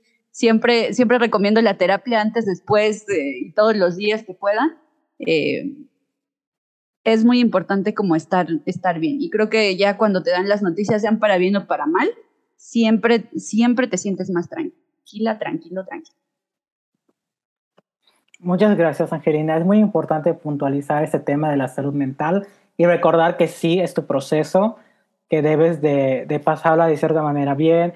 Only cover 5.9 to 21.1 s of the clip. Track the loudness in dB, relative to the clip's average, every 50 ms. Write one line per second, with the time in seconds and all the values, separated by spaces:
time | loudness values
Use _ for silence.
5.9 | _ _ _ _ _ _ _ _ _ _ _ _ _ _ _ _ _ _ _ _
6.9 | _ _ -2 0 2 4 4 4 4 4 2 2 2 0 -2 -2 -2 -2 -2 -2
7.9 | -2 -2 0 0 0 0 -2 0 0 0 0 0 -4 -4 -4 -6 -6 -4 -2 -4
8.9 | -2 -2 -2 -4 -2 -4 -4 -4 -2 -2 -2 0 0 0 0 0 0 0 0 0
9.9 | 0 0 0 0 0 0 -2 -2 -2 -2 0 0 -2 0 -2 -2 -2 -2 -2 -2
10.9 | -2 0 0 0 0 0 2 2 2 2 2 0 0 -2 -2 -4 -4 -4 -4 -2
11.9 | -2 0 0 -2 -4 -6 -12 _ _ _ _ _ _ _ -14 -6 -2 0 2 2
12.9 | 2 2 2 2 0 0 -2 -4 -10 -12 -8 -4 -2 0 2 2 2 0 -2 -2
13.9 | -4 -4 -4 -4 -6 -6 -6 -4 -4 -4 -6 -6 -8 -10 -10 -10 -12 _ _ _
14.9 | _ _ _ -18 -8 -4 -4 -4 -4 -4 -6 -8 -8 -8 -10 -10 -12 -12 -12 -12
15.9 | -14 -16 -16 -20 _ _ _ _ _ _ _ _ _ _ _ _ _ _ _ _
16.9 | _ _ _ _ _ _ _ _ _ _ _ _ _ _ _ _ _ _ _ _
17.9 | _ _ _ _ _ _ _ _ _ _ -4 -2 0 2 4 4 4 4 2 2
18.9 | 0 0 -2 -4 -4 -4 0 0 0 0 0 0 0 0 2 2 4 4 4 2
19.9 | 2 0 -2 -2 -2 -2 0 -2 -2 -2 -4 -6 -6 -4 -2 -2 -2 -4 -4 -2
20.9 | -2 -2 -2 -2